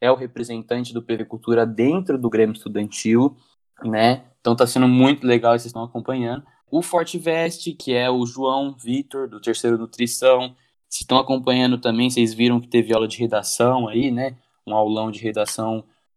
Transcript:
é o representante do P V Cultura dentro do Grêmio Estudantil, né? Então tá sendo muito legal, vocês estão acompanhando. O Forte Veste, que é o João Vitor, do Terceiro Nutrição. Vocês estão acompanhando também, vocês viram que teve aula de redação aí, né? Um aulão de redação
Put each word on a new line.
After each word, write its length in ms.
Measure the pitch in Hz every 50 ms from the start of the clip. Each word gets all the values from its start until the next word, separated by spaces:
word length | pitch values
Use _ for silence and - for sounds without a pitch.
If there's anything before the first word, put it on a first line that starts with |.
é 100 | 120 123
o 40 | 131
representante 800 | 127 127 120 123 117 117 120 117 113 110 - 120 123 123 120 120
do 80 | 117
P 140 | 117 - 117 107
V 80 | 110
Cultura 400 | - - 110 - 117 117 117 117
dentro 520 | 113 110 107 117 139 160 190 190 - 143 131
do 120 | 120 117
Grêmio 240 | 110 110 113 107 107
Estudantil, 800 | - - 110 104 104 104 104 - - - 110 113 120 131 143 139 _ _ _ _ _ _ _ _ _ -
né? 400 | 113 110 107 113 120 127 127 - _ _ _
Então 140 | _ 117 117
tá 120 | 120 127 120
sendo 200 | - 131 127 127
muito 380 | 123 127 131 135 143 139 123
legal, 260 | 123 120 117 117 117 120
vocês 140 | 120 120 117
estão 160 | - 113 113
acompanhando. 600 | 120 - 117 107 - 131 131 120 117 123 135 143 _ _ _ _ _
O 120 | - 165
Forte 360 | 175 - - 170 165 - - 175
Veste, 520 | 156 165 160 165 165 165 170 - - 170
que 220 | - - - 135 123
é 160 | 120 123 127
o 160 | 127 127 123
João 500 | 117 120 131 135 131 131 139 139 139 139
Vitor, 540 | 123 - 117 127 135 139 - - 135 135 120
do 100 | 107 104
Terceiro 380 | 104 117 110 - - 117 117 110
Nutrição. 800 | 113 113 - - 123 117 - - 131 131 127 127 127 127 127 _ _ _ _ _ _ _
Vocês 120 | - -
estão 160 | - - 127 131
acompanhando 600 | 131 - 135 131 127 131 123 127 127 127 123 120
também, 300 | - 120 113 113 123 127
vocês 240 | 123 123 117 110 110
viram 260 | 110 120 120 120 117
que 80 | 120 -
teve 260 | - 120 110 110 113
aula 140 | 110 113 107
de 100 | - -
redação 680 | 120 113 110 104 101 - - - 117 123 127 127 120 110
aí, 240 | 110 117 139 135
né? 240 | 120 120 131 135 127 - _ _ _ _ _
Um 80 | 104 104
aulão 360 | 107 107 107 107 110 110 110
de 80 | 104 104
redação 640 | 113 110 107 107 104 - - - 110 110 110 113 - _ _ _ _ _ _